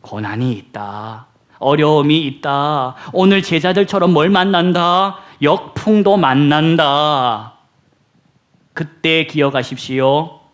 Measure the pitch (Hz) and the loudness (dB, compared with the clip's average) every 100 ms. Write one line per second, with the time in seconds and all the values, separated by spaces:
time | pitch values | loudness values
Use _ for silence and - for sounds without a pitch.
0 | - 104 104 110 127 107 - 107 101 104 | -14 -10 -8 -4 -4 -4 -10 -14 -12 -12
1 | 107 113 123 _ _ _ 131 151 151 151 | -14 -16 -20 _ _ _ 0 2 2 2
2 | 143 156 143 135 147 139 147 147 127 - | 2 0 -2 -6 -4 -2 -2 -2 -4 -8
3 | - 175 190 196 - 165 180 185 196 196 | -8 0 2 2 0 -2 0 0 0 0
4 | 180 160 165 196 185 185 180 175 175 180 | 2 2 2 2 2 0 2 0 0 0
5 | 196 196 - - 143 185 - - - 214 | -2 -6 -20 -2 0 0 -4 -6 0 2
6 | 196 202 147 131 143 151 160 165 147 143 | 4 2 4 4 2 2 2 2 2 2
7 | 151 143 123 107 113 _ _ _ _ _ | 0 0 0 -4 -10 _ _ _ _ _
8 | _ _ _ _ _ _ _ - 151 _ | _ _ _ _ _ _ _ -12 -12 _
9 | 165 160 160 156 139 139 123 127 - 131 | 0 0 0 0 0 0 -6 -10 -6 0
10 | 131 143 160 - _ | 2 0 -4 -14 _